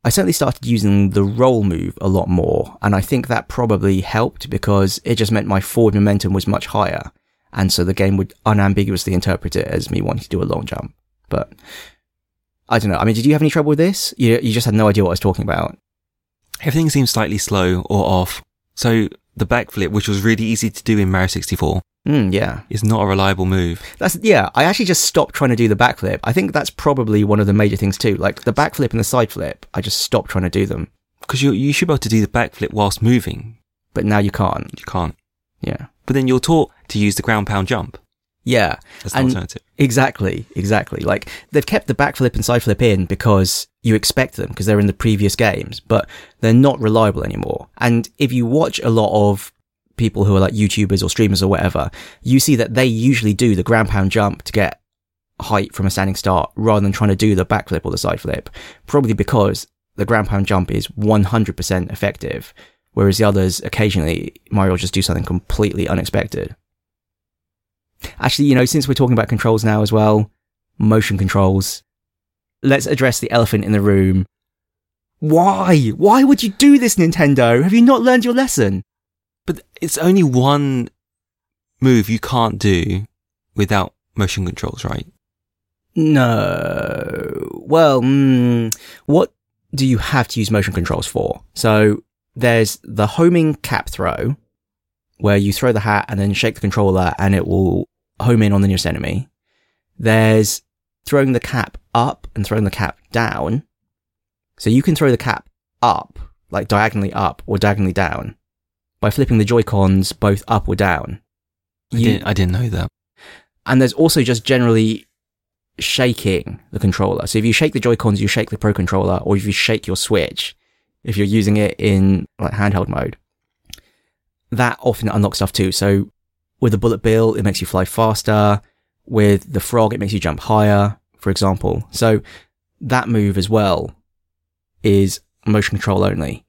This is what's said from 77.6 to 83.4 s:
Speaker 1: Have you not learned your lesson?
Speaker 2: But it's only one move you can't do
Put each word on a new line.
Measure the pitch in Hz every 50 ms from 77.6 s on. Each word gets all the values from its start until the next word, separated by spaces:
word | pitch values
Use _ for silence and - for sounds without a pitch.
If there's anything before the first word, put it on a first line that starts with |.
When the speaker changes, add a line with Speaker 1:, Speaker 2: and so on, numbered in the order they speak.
Speaker 1:
Have | 143 190 202
you | 233
not | 233 254 269 233
learned | 233 254 254 247 214
your | 240 240
lesson? | 254 269 247 - - 117 98 98 95 101 _ _ _ _ _ _ _ _ _ _ _ _
Speaker 2:
But | - 165 - _ _ _ -
it's | 170 160 - -
only | 160 180 190 196
one | 175 143 123 123 127 139 143 143 143 139 135 127 120 - _ _ _ _ _ _ _ _ _ _ _ _ _ _ _ _ _ _
move | 131 131 127 117 98 104
you | 113 110
can't | - - 131 123 117 110 104 98
do | 101 104 95 87 - 107 92 95 104 _ _ _ _ _ _ _